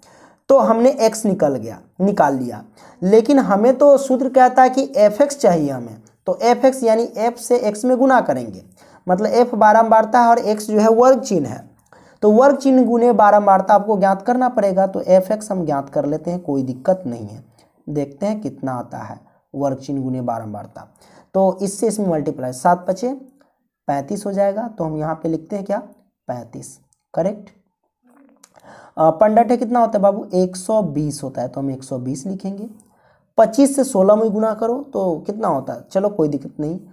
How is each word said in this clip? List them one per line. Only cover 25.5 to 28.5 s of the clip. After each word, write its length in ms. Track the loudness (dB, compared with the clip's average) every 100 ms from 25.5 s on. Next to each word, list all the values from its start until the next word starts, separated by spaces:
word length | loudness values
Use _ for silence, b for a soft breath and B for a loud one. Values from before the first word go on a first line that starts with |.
| -10
हैं 80 |
क्या? 140 | -6 -8 -8 _ _ _ -12
पैंतीस, 520 | -12 -14 -18 -20 -20 _ _ _
करेक्ट। 340 | -4 -4 -6 -14 _ _ _ _ _ _ _ _ _ _